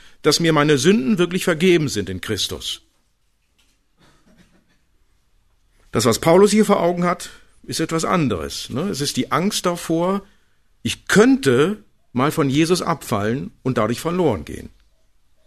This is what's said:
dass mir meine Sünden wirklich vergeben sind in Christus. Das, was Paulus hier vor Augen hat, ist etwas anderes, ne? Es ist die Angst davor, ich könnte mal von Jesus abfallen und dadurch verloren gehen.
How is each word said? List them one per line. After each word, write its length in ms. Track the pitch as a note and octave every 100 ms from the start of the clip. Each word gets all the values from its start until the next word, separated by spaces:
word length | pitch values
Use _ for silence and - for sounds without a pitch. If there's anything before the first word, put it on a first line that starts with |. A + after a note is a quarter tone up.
| - -
dass 180 | D3+ D3
mir 120 | E3
meine 260 | D#3 D3 C#3+
Sünden 400 | D3 A3 B3+ G3
wirklich 260 | F3 F3+
vergeben 440 | - D#3+ F#3 E3+ C#3+
sind 200 | G#2 F#2
in 120 | F#2
Christus. 600 | - G2+ - E2 - - _ _ _ _ _ _ _ _ _ _ _ _ _ _ _ _ _ _ _ _ _ _ _ _ _ _ _ _ _ _ _
Das, 140 | A#2
was 160 | B2 A2
Paulus 320 | E3 F3 G3+
hier 120 | G#3+
vor 160 | G3+ G3+
Augen 240 | E3+ F3
hat, 260 | F3 F3+ - - _ _
ist 160 | - C3
etwas 240 | D#3+ E3
anderes, 680 | E3 F#3 C#3 F2+ C#2+ - -
ne? 120 | B2
Es 180 | G3 C#3
ist 160 | C#3+ -
die 160 | -
Angst 340 | C#3 F#3+ - F#3
davor, 580 | F3 - E3 F3 G3 - _ _ _ _ _
ich 240 | A2+ - -
könnte 760 | F3+ B3 C4+ C#3 A#2+ D#3+ G#3 _ _ _
mal 180 | A#2+ C#3+
von 180 | D#3 C#3+
Jesus 340 | C#3 E3 F3+
abfallen 680 | - D#3 - G#2 G#2 B2+ F3+ -
und 160 | C3 B2
dadurch 220 | G#2+ A#2+
verloren 440 | D#3+ F3+ D#3+ F#2+
gehen. 260 | C#2+ - - _ _ _ _ _ _ _